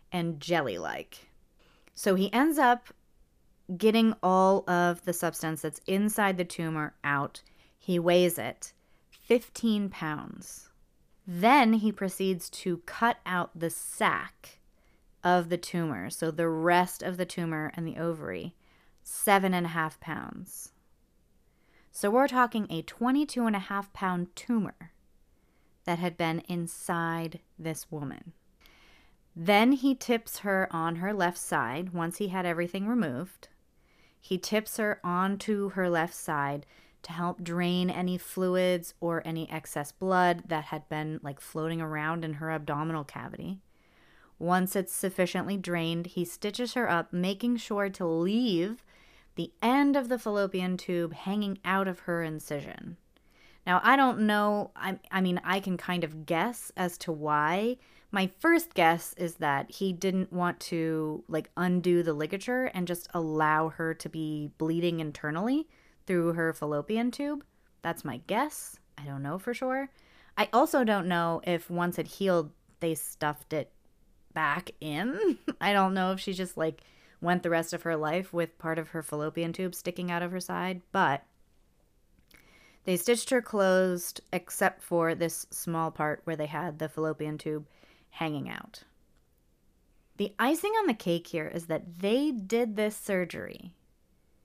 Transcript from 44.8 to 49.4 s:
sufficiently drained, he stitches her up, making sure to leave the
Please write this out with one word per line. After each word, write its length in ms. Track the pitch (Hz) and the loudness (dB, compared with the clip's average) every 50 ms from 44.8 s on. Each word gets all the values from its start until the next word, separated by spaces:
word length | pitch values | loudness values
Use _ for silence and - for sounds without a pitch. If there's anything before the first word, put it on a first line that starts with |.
| 185 180 - | -2 -2 -4
sufficiently 640 | - - 190 185 - 185 175 - 190 175 165 202 196 | -4 -4 -2 0 0 0 0 0 -2 -2 -2 -4 -4
drained, 480 | 185 180 175 170 165 165 165 170 170 | -4 -2 -2 -2 0 -2 -2 -2 -4
he 180 | 175 - 180 175 | -4 -4 -4 -4
stitches 520 | 170 - - - 208 202 240 247 233 - | -4 -4 -6 -6 -6 -4 -4 -6 -4 -2
her 140 | 254 240 - | 0 0 2
up, 220 | 175 170 165 - | 2 0 0 -2
making 460 | - 180 175 185 202 196 240 240 240 233 | -2 -2 0 -2 -2 -2 0 0 0 0
sure 320 | - - 214 202 202 196 | -2 -2 -2 0 0 -2
to 160 | 190 - 190 | -2 -2 -2
leave 800 | 165 165 165 170 185 208 233 254 240 185 165 170 202 226 - - _ _ - - - - - _ _ _ | 0 2 2 2 2 2 2 2 2 2 2 0 0 -4 -8 -14 _ _ -20 -20 -20 -20 -20 _ _ _
the 160 | - | -8